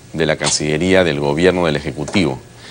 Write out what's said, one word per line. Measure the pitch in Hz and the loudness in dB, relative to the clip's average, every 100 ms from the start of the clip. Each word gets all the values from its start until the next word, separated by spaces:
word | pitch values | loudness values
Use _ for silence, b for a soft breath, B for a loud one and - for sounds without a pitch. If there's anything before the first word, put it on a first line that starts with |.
| - | -10
de | - 78 | -4 -2
la | 76 | -2
Cancillería, | 76 - 76 76 90 92 | -2 -2 -2 0 2 4
del | 87 73 | 2 0
gobierno, | 71 73 87 90 | -2 2 2 2
del | 85 73 | 0 -2
Ejecutivo | 78 - - 104 78 65 - B B | -4 -8 -4 0 0 -4 -12 B B